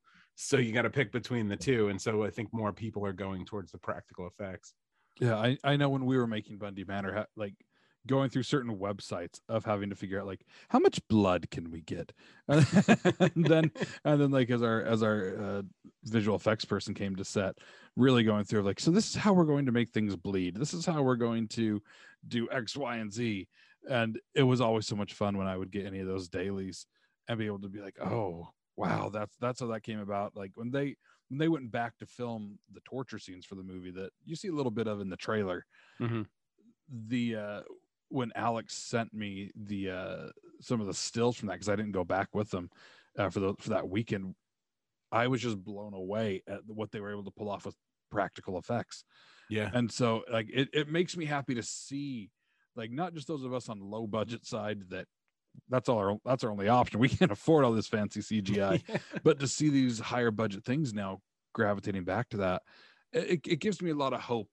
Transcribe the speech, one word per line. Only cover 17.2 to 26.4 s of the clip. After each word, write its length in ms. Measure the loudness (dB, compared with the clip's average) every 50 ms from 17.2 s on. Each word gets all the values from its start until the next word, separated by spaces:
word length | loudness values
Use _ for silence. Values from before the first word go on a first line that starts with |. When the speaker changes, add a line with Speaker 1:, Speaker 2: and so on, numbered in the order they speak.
| -6
Speaker 2:
set, 340 | -4 -2 0 0 0 -2 -6 -14 -20 -20 -20 -20 -6 _
really 280 | 4 6 6 8 6 6
going 200 | 6 4 2 2
through, 180 | 2 2 2 2
like, 180 | 2 0 2
"So 100 | 2 4
this 180 | 4 4 4 2
is 60 | 0
how 160 | 2 4 6 6
we're 120 | 6 6
going 220 | 6 4 2 2
to 60 | 2 2
make 180 | 2 2 2
things 260 | 0 0 0 0 0
bleed. 400 | -2 -2 -2 -2 0 0 -2 -2
This 180 | -2 -4 -4 -4
is 120 | -2 -2
how 160 | 0 0 2 2
we're 140 | 2 2
going 320 | 2 2 0 0 -2 -2 -2
to 340 | -2 0 0 2 0 0 -4 -8 -16 -20 -20 -20 -20 _ -12
do 220 | -6 -4 -4 -2 -2
X, 260 | -2 -4 -4 -4 -6
Y, 200 | -6 -4 -4 -4
and 160 | -4 -6 -6 -4
Z." 360 | -4 -2 -2 -2 -4 -6 -10 _ _ _ _ _ _ -6 -2
And 320 | 0 2 2 0 -2 -6 -10 _ 2
it 80 | 4 6
was 180 | 6 6 4
always 260 | 4 4 2 2 0
so 100 | -2 -2
much 180 | -4 -4 -4 -2
fun 220 | -2 0 0 0 0
when 80 | -2
I 100 | -2 -2
would 140 | -4 -4 -4
get 160 | -6 -6 -6
any 140 | -6 -6 -6
of 60 | -4
those 220 | -4 -4 -4 -6 -6
dailies 580 | -6 -4